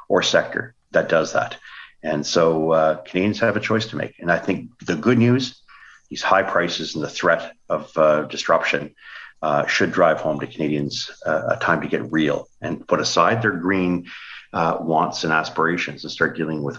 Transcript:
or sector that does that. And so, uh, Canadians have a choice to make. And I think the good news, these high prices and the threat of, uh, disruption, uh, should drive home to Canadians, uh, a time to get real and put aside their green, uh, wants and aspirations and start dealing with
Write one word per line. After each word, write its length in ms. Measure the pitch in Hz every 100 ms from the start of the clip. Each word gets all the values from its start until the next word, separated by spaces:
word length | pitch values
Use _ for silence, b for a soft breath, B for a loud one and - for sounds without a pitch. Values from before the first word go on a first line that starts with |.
| B
or 120 | 92
sector 520 | - 82 - - - _ _
that 160 | 85 -
does 260 | 82 78
that. 240 | - - - B B B B
And 220 | 78 76 73
so, 460 | 85 82 80 80
uh, 240 | 80 78 78
Canadians 360 | - 90 101 104
have 160 | 113 104
a 60 |
choice 260 | - 110 -
to 100 | 71
make. 180 | - -
And 120 | 85
I 60 | 82
think 320 | - 90 - - -
the 100 | 87
good 220 | 123 120
news, 440 | 120 127 131 - _ B B B -
these 140 | -
high 200 | - 95
prices 520 | 95 90 87 - 76 80
and 80 |
the 60 | 78
threat 440 | - 87 80 - - -
of, 280 | 76 73 80
uh, 260 | 78 76
disruption, 720 | 73 76 - 80 - 73 73 _ B B B B
uh, 240 | 78 73 73
should 280 | - 90
drive 260 | 90 85 78
home 220 | 80 71
to 60 | -
Canadians, 600 | - 76 73 71 - - - -
uh, 180 | 78 80
a 40 | -
time 220 | 87 82
to 60 | 76
get 240 | 80 73
real 380 | 80 76 71 - _
and 240 | 82 80 -
put 140 | 85
aside 420 | - - 87 117
their 120 | 113
green, 520 | 85 90 95 90 90 B B B B B
uh, 260 | 101 82 -
wants 440 | 80 80 87 -
and 80 | 82
aspirations 720 | 78 78 - 82 87 - 73
and 80 | 76
start 240 | - 82 -
dealing 280 | 78 78
with 140 | 71